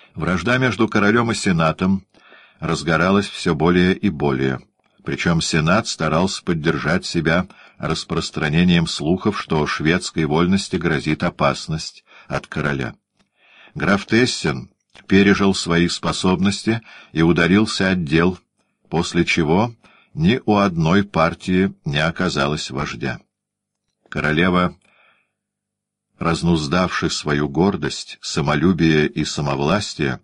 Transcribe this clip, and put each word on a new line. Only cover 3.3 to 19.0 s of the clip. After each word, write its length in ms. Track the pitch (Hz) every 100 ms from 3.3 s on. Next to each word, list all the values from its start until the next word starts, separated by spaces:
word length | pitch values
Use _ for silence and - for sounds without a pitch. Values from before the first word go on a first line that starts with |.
| - 90
более 400 | 78 82 90 90
и 160 | 92 104
более, 500 | 76 73 65 67 64 - _ _ _
причем 360 | - 69 - 82
сенат 480 | - 82 78 98 -
старался 540 | - 80 78 95 -
поддержать 640 | - 82 76 73 76 90 -
себя 420 | 85 80 82 90 - - -
распространением 1080 | 73 80 - 82 - - 76 78 90 85 82
слухов, 540 | - 73 92 110 98
что 260 | - 80 73
шведской 580 | - 76 90 - -
вольности 520 | 76 76 87 98 - 90
грозит 460 | 82 73 71 76
опасность 800 | 87 - 73 69 - 78 - - _ - -
от 180 | 71 -
короля. 480 | - 73 69 62 - _ _ _ _ _ _ -
Граф 320 | - 85 98 -
Тессен 640 | 110 123 - 82 67 - _ _ - -
пережил 480 | 98 98 98 98
свои 340 | 95 - 85 87
способности 920 | - 85 82 95 90 98 98 - 113 - - -
и 100 | 80
ударился 680 | 82 85 85 98 110 - 95
от 140 | 92
дел, 340 | 78 80 87 92 _ _ _ _ _
после 360 | 80